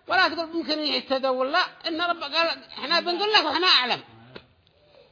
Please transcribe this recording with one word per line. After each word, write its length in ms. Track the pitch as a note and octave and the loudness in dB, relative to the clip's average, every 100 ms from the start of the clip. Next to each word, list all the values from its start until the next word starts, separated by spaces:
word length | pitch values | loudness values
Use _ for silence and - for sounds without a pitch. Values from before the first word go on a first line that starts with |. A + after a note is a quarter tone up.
| - | -2
ولا 200 | F4+ E4+ | 2 2
تقول 200 | D#4 D#4+ | 0 -6
ممكن 320 | E4 C#4+ D4+ | -4 -4 -2
يهتدوا 500 | D4+ B3+ - C4+ C4 | -2 -2 -2 -2 0
ولا، 580 | B3+ C4 E4+ E4+ - E4 | 0 0 0 0 -4 -6
إن 140 | D#4+ | -2
ربك 220 | F4 E4+ | -2 -2
قال: 400 | D#4 D#4 E4 C4+ | -2 0 0 -2
"إحنا 360 | - - C4 E4+ | -12 -8 -2 0
بنقول 340 | E4 F4 G#4 | 0 -2 2
لك 120 | G#4 D4+ | 2 2
وإحنا 220 | C#4 F#4 | 2 4
أعلم". 340 | D4 B3 E3+ - - - C3 - _ _ _ _ - - | 4 2 -4 -8 -20 -20 -20 -20 _ _ _ _ -20 -20